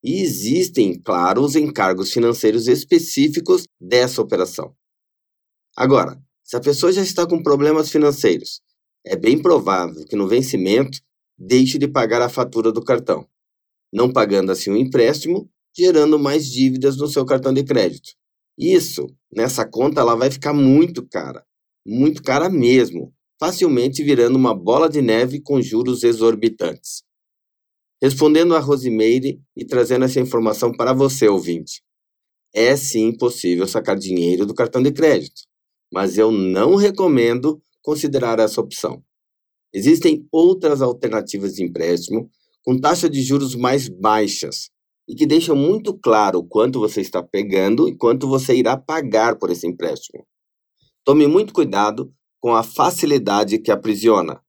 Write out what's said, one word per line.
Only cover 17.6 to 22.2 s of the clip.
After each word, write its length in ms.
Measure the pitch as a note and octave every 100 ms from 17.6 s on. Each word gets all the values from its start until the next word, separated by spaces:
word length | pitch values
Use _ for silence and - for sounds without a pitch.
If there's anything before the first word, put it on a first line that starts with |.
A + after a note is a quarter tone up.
crédito. 500 | C#3 C3 F#2 - - _ _ _ _ -
Isso, 500 | E3+ F#3 - - B1+ _ _
nessa 360 | G#2 A#2 - A2
conta, 340 | A2 C3+ D3+
ela 140 | A#2
vai 160 | A#2 C3
ficar 240 | C3+ D3
muito 520 | D3 C3+ C#3 F3 F3 -
cara, 380 | F#2 C#2+ - _ _ _ _ -
muito 360 | A#2 D3 D3+